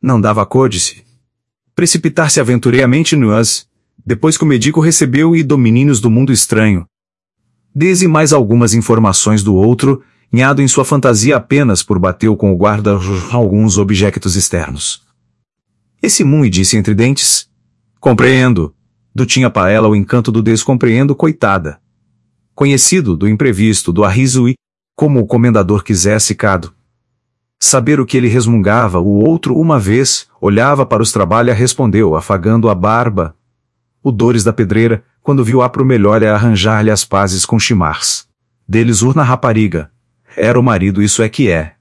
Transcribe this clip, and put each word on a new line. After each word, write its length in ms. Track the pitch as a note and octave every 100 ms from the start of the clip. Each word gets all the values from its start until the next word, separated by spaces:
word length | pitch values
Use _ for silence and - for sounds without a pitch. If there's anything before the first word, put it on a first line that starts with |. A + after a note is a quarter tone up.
Não 180 | C3 B2
dava 260 | G#2+ G#2+ G2+
códice. 600 | B2+ C3 F#2+ - - _ _ _ _ _ _ _ -
Precipitar-se 640 | F3 E3+ E3 - D#3 -
aventureiramente 760 | A#2+ B2 B2 B2 C3 C3+ D#3+ D#3
nuas, 520 | A#2 G#2+ A2+ - - _ _ _ -
depois 320 | A2+ D#3 D#3+
que 60 |
o 40 | D#3+
médico 320 | C3 B2 D#3
recebeu 560 | D#3+ D#3 C#3 C3 D#3+ E3+
e 80 |
domininos 560 | C#3+ C#3+ A#2+ A#2 C#3+ B2
do 100 | A#2
mundo 220 | A2+ C3+
estranho. 540 | A#2+ - G#2+ G#2+ F#2+ E2+ _ _ _ _ _ _ _ _ C#3+
Dese 320 | E3+ F3+ F#3
mais 240 | D#3 D#3
algumas 420 | D3 A2 A#2 A#2+
informações 680 | A2+ A2+ A2+ A2 F2+ - G#2+
do 100 | G2+
outro, 480 | F#2 G#2 A#2+ C3+ C3+ _ _ _
nhado 300 | A#2+ C3 C#3+
em 60 | C#3
sua 180 | - C3+
fantasia 500 | D3 C3 A2+ A2+ D3
apenas 480 | - C#3 C#3 F#2
por 160 | - G2
bateu 360 | F#2 F2 A2 G#2
com 160 | G2+
o 60 | F2+
guarda 400 | G2+ G#2 G#2 G2+ F2+ G2 E2+
alguns 460 | A#2+ A2 G2+ A2 F#2+
objetos 580 | G2 G2+ G2+ - - F2+
externos. 680 | - F2+ D2+ C#2 - - _ _ _ _ _ _ _ _ _ _
Esse 220 | - -
mum 220 | D3+ D3+ C3
e 40 |
disse 280 | F2+ F#2+ A2
entre 180 | G2 G2+
dentes, 540 | A#2+ C3+ - - - _ _ _ _ _
"Compreendo." 720 | - B2 B2+ C3 B2+ G#2+ D2+ _ _ _ _
Do 120 | - B2
tinha 240 | - B2+
para 200 | G#2+ F#2
ela 180 | G#2+ A2
o 80 | G#2+
encanto 360 | G2 B2 A#2
do 100 | A2+
descompreendo, 720 | A2 A2+ - C3 B2 A2+ C#3 C#3
coitada. 640 | D#3+ D#3 A2 G2 D#2 C#2+ _ _ _ _ _ _ _ -
Conhecido 640 | C#3 C3+ - F#3 C3 E2+
do 100 | G2+
imprevisto, 640 | G#2+ C#3 F#2+ A2 G2+ -
do 120 | E2+
arriso 440 | G2+ G2+ C3 B2+ A#2+
e, 60 | C3 _ _ _ -
como 240 | D3+ C#3
o 80 | G#2+
comendador 560 | A#2+ A#2+ A2 F#2 G#2
quisesse 500 | - G2 F#2+ G#2+ -
cado. 400 | G#2 G#2+ F#2+ E2 _ _ _ _ _ _ _ _ _
Saber 400 | - C#3 A#2+ D3
o 60 | B2+
que 100 | C3
ele 120 | A#2+
resmungava, 720 | A#2 A#2 A#2 G2 A2 A2+ F2+
o 240 | F2+ G2+
outro 340 | A#2 E3 - C3
uma 220 | D#3+ D3
vez, 480 | F#2+ A2+ C3 - - _
olhava 460 | - G2+ B2+ C#3+ C3
para 160 | A2+
os 100 | A2
trabalha, 420 | - F#2 G#2+ A#2+
respondeu, 600 | A2 B2 - B2+ G2 G#2+ D#2
afagando 540 | - G2 F2+ A2+ A2+
a 60 | F#2+
barba. 600 | G2 A2+ B2 G2 E2 - _ _ _ _ _ _
O 80 | -
Dores 320 | A2+ A2+ A#2
da 100 | G#2
pedreira, 500 | A2 G#2 G#2 A#2 A2+ _ _
quando 200 | - C#3
viu 200 | A2+ B2+
a 40 | B2
pro 160 | C3
melhor 380 | C3 B2 G2+ A2
é 80 | G#2+
arranjar-lhe 640 | G#2+ A#2 G#2 G2 A2 G#2+
as 120 | G#2
pazes 420 | - G2 G2 F#2 -
com 140 | A#2
Chimars. 680 | - A2 D#2+ D2+ - - - _ _ _ _
Deles 340 | G#2+ A2+ A2
urna 220 | A#2 C3+
rapariga. 680 | C3 B2 B2+ A2 G#2+ E2 D2+ _ _ _ _ -
Era 240 | G#2+ B2
o 40 |
marido, 380 | B2 G#2 F#2+ F#2+
isso 220 | G#2 -
é 40 | A2
que 220 | - B2+
é. 240 | E2+ D#2 _